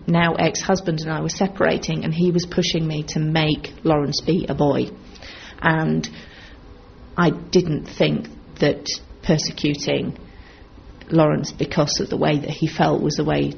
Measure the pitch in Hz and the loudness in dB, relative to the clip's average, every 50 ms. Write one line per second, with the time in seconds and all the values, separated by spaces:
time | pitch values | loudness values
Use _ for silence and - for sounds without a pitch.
0 | - - 170 170 170 170 165 - 165 165 - - - - 196 190 190 175 160 156 | -2 0 2 4 4 4 2 2 2 2 0 0 0 0 0 2 2 -2 -2 -2
1 | 160 160 160 151 156 165 - - 196 190 - - - 165 180 - - - 160 156 | -2 -4 -4 -2 -2 -4 -2 0 -2 -2 2 2 2 2 2 2 0 -2 -4 -2
2 | - 165 160 165 175 180 170 175 170 175 - - 170 175 - 170 160 156 156 151 | -2 -2 0 2 2 2 2 2 0 0 0 0 0 0 0 0 -2 -2 -2 -4
3 | 151 - - 156 156 156 156 160 156 151 151 147 - - - - - - 156 147 | -6 -4 -2 -2 0 2 2 2 2 2 2 0 -2 -8 -12 -4 0 2 2 4
4 | 143 135 143 - - - 160 185 - - 143 143 151 143 131 127 - - - - | 2 0 -2 -2 0 0 0 2 0 -2 0 2 2 2 4 2 0 -2 -6 -12
5 | - - - - - - - - - - - - - 170 160 160 160 156 156 160 | -18 -20 -20 -18 -18 -18 -18 -18 -18 -18 -12 -2 0 2 2 2 2 0 0 0
6 | 151 - - - - - - - - - - - - - - - - - - - | -2 -4 -8 -14 -18 -18 -20 -20 -20 -20 -20 -20 -20 -20 -20 -20 -20 -20 -20 -20
7 | - - - - 175 165 - - - - - 185 175 165 151 - - - - - | -20 -8 -2 2 2 2 2 0 -4 0 2 2 4 4 0 -4 -4 -6 -2 0
8 | 175 147 151 - - - - - - - - - 165 147 139 - - - - - | 2 2 2 0 -4 -8 -12 -18 -20 -20 -4 0 2 2 2 0 -4 -8 -8 -8
9 | - - - - - - 170 151 - - - - - 147 147 143 - 147 143 135 | -10 -14 -20 -6 0 2 2 2 2 -2 -4 -2 -2 -2 -2 -2 -2 -2 -2 -2
10 | - - - - - - - - - - - - - - - - - - - - | -2 -4 -6 -10 -14 -18 -20 -20 -20 -20 -20 -20 -20 -20 -20 -20 -20 -20 -20 -20
11 | - - 165 165 156 151 151 143 147 - - - 147 - - - 147 147 - - | -6 0 4 4 6 6 4 2 -2 -4 -4 -4 -4 -2 2 2 2 2 0 -2
12 | - - - - 151 156 151 143 143 - 151 - 165 156 - - 170 160 147 - | -4 -2 -2 0 2 2 2 0 0 -4 -4 -2 -2 -2 0 2 2 2 2 2
13 | - 151 151 - 151 151 147 143 143 143 - | 2 0 0 0 0 0 0 0 0 -2 -4